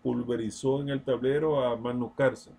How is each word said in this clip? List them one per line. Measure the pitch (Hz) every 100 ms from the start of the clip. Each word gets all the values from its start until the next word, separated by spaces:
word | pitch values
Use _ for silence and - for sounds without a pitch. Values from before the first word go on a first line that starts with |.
pulverizó | 127 120 120 117 110 - 135 139
en | 143
el | 139
tablero | 135 120 127 143 156 147
a | 127 117
Magnus | 120 123 117 -
Carlsen. | 135 110 -